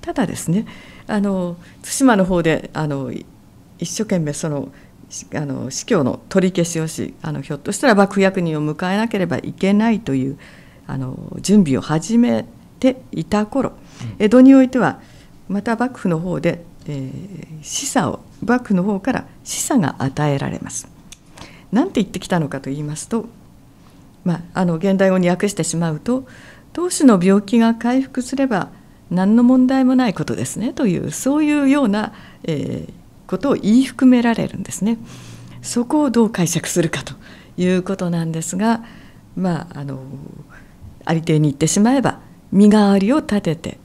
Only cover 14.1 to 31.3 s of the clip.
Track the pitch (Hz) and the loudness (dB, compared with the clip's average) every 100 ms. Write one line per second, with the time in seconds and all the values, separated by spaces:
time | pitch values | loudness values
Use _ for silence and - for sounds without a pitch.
14.1 | - 208 240 262 269 254 254 170 - - | -2 6 8 10 10 6 2 -2 -2 -16
15.1 | - - - - 196 202 226 247 254 196 | -20 -20 -20 -8 -6 -4 -2 -4 -4 -2
16.1 | 160 180 156 170 175 - - - 143 131 | -2 -2 -2 -2 -4 -12 -18 -12 -10 -10
17.1 | 135 190 175 - 156 - - - 262 143 | -12 -14 -16 -16 -18 -10 -8 -4 -2 -2
18.1 | - - - - 247 247 185 185 196 190 | -4 -12 -12 -2 -2 0 0 0 -2 -4
19.1 | - - - - - - 294 151 - 135 | -6 -6 -18 -12 -8 -2 0 0 -2 -6
20.1 | 135 151 139 135 - - - - - - | -2 -2 -2 -4 -8 -10 -14 -16 -20 -20
21.1 | - _ - - - - 202 370 - 196 | -20 _ -20 -20 -20 -4 0 0 0 -2
22.1 | 180 - 185 143 139 135 139 151 151 - | -6 -4 -2 -2 -6 -8 -8 -8 -10 -6
23.1 | 226 - - - - - - - - - | -6 -6 -16 -20 -20 -20 -20 -20 -20 -20
24.1 | - 185 170 - 165 180 160 196 190 190 | -8 -4 -4 -6 -2 -2 0 0 2 4
25.1 | 185 175 175 208 202 165 165 170 151 - | 4 2 0 -2 -2 -4 -2 -2 -4 -4
26.1 | 262 269 - - - - - 359 349 285 | -4 -4 -20 -20 -20 -14 -6 -4 4 6
27.1 | 202 180 196 202 233 226 226 240 254 269 | 6 6 2 4 2 2 0 0 0 -2
28.1 | - 247 269 262 202 - - - - - | -6 -6 -2 -2 -2 -4 -12 -20 -20 -4
29.1 | 175 190 226 247 262 254 269 254 254 254 | 0 4 4 6 6 4 4 4 4 2
30.1 | 170 151 - 131 - 220 - 254 160 131 | -2 -4 -4 -6 -6 -6 -2 -2 0 -4
31.1 | 151 254 | -4 -2